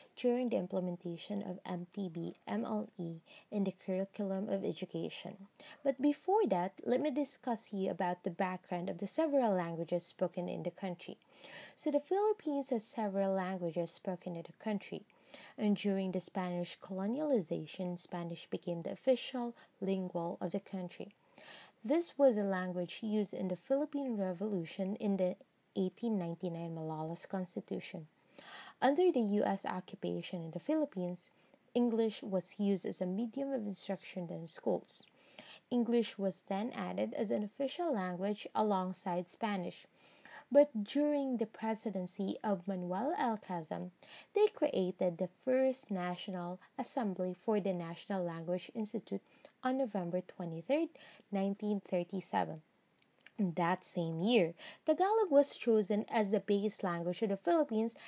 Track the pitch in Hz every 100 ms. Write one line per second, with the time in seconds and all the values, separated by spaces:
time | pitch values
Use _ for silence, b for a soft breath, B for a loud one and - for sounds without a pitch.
0 | B - 247 247 247 208 180 190 180 175
1 | 175 170 - 202 - 180 - 175 175 -
2 | 185 165 170 - - 208 226 214 214 -
3 | 170 165 - B B 208 190 - - 185
4 | 196 - 196 190 214 196 175 156 185 165
5 | 165 - - 196 196 - B B 277 269
6 | 294 285 - 415 302 180 185 - - 254
7 | 294 262 277 - - 226 - 196 190 180
8 | 180 180 185 175 185 185 - 180 185 170
9 | 202 - 320 277 233 185 170 165 165 175
10 | - - 175 - 180 175 180 - 190 175
11 | - - _ B B B B B 302 285
12 | - 381 427 415 311 285 262 233 - -
13 | 208 196 196 190 185 190 175 175 170 -
14 | - 180 180 170 165 - 220 202 - 170
15 | - B B B B B 208 202 202 196
16 | 190 185 - 196 180 175 175 - - 185
17 | 202 262 302 240 156 170 156 - 180 175
18 | - 175 170 170 - 180 - 170 160 -
19 | 269 247 - 254 240 - B - 190 190
20 | 180 175 170 - 180 196 - 190 175 -
21 | 202 - _ B B B B B 220 330
22 | 339 - 269 214 196 185 185 180 175 -
23 | 214 214 196 - 185 180 - 269 294 285
24 | 269 214 185 175 214 190 165 - 185 214
25 | 208 190 180 196 - _ _ - 185 -
26 | 233 208 170 170 180 165 170 165 160 156
27 | 160 170 - 190 180 202 - 185 - 170
28 | 156 _ B B B B B B 262 294
29 | 370 262 208 208 - 196 - 185 - 190
30 | 175 175 - 180 165 170 - 311 294 190
31 | 180 180 - b b b _ 247 240 220
32 | 220 - 220 190 - - 202 190 - 185
33 | 185 190 233 269 277 262 208 185 - 185
34 | - 185 170 170 165 - 113 - - -
35 | - B B B B B B 247 233 240
36 | 214 - 196 - - 196 226 - 180 185
37 | 214 - 208 233 208 - 277 - 339 220
38 | 185 175 202 208 - 220 214 190 185 185
39 | 190 175 180 - 214 196 180 - - B
40 | B B B B B 277 294 214 202 277
41 | 294 285 269 233 220 - 220 214 220 190
42 | 180 - 196 - 214 190 190 185 180 185
43 | 269 - 247 214 - 175 160 175 180 -
44 | B B B 403 415 - - 190 185 -
45 | 185 165 180 _ 262 254 262 254 - 190
46 | 180 180 - 180 175 185 B - 240 269
47 | 208 180 185 180 - 208 190 175 165 170
48 | - 196 170 165 165 180 - 233 214 214
49 | - 196 - B B B 254 262 254 196
50 | 170 180 - - 170 165 165 294 330 -
51 | B B B 196 196 196 208 202 - 180
52 | 175 190 - 196 165 160 - _ _ _
53 | _ _ - - 185 165 170 185 - 185
54 | 165 165 202 240 165 - B B - 311
55 | 381 453 381 285 277 - 240 214 196 208
56 | - 233 196 202 208 202 208 - 190 170
57 | 170 175 214 196 339 330 294 220 226 -